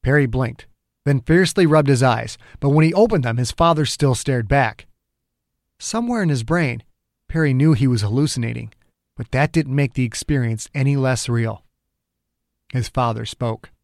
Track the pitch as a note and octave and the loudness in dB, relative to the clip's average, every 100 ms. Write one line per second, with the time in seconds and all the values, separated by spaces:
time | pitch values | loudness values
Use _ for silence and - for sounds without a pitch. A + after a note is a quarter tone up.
0 | B2+ D3 C3 B2 A#2+ A#2+ - _ _ _ | 2 2 2 -2 -4 -8 -20 _ _ _
1 | D3 C3+ - E3+ F3+ - E3 D#3 C#3 C3 | -2 -2 2 4 4 2 4 4 4 4
2 | B2+ A2+ A2+ - - - C#3+ D3 D#3+ F3 | 2 0 -6 -14 -20 -4 0 4 4 4
3 | A3 G3+ B2 A#2+ B2 - E3+ D#3 C#3+ - | 2 2 0 -2 -4 0 2 2 -2 0
4 | C#3+ B2 - B2+ G#2+ C#3+ A#2 - - _ | 0 0 -2 -4 0 0 0 -6 -20 _
5 | _ _ _ _ _ _ _ _ - A3+ | _ _ _ _ _ _ _ _ -8 -4
6 | A#3+ A#3+ F3+ C3+ A2+ F3 D3 A#2 - _ | -2 0 0 0 0 0 0 -4 -14 _
7 | _ _ _ D#3+ D3+ B2+ D3+ C#3+ C3+ A#2+ | _ _ _ 0 2 4 4 4 2 2
8 | G2+ A#2+ D3+ - A#2 A#2 A2+ _ _ _ | 0 0 0 -2 -6 -8 -12 _ _ _
9 | _ - A2 B2+ D3 E3+ C#3+ C#3 C#3 - | _ -14 -6 -2 0 0 0 -2 -2 -2
10 | B2 - - C#3+ A#2+ A2+ - C#3+ C3+ C#3 | -4 -4 -4 -2 -2 -4 -8 -2 0 0
11 | C3 B2+ - A#2 A2+ G#2+ _ _ _ _ | 0 -2 -2 -2 -2 -6 _ _ _ _
12 | _ _ _ _ _ _ _ B2+ A2+ - | _ _ _ _ _ _ _ -6 -4 -4
13 | A#2+ A2 A#2 - A#2+ A2 - _ | -4 -4 -10 -6 -6 -6 -12 _